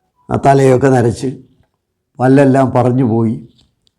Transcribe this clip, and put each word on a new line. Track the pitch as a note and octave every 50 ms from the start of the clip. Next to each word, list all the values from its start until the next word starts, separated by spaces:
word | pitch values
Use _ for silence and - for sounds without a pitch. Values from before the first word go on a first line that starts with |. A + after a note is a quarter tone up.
| _ _ _ _ _ - A#2+ A#2+ -
തലയൊക്കെ | C#3 C#3 C#3 C3+ C3 B2+ B2 C3 C3+
നരച്ച് | C3 B2+ A2+ A#2+ G#2 - C3+ C3 - - - _ _ _ _ _ _ _ _ _ _ _ _ _ _ -
പല്ലെല്ലാം | B2+ C3 C3+ C#3 C#3+ C3+ B2+ C3+ C3+ A#2+
പറഞ്ഞു | - B2+ A#2+ B2+ B2 C3 C3+
പോയി, | A2+ A2+ A2+ A2+ A2 B2 D3 - - _ _ _ _ _ _ _ _ _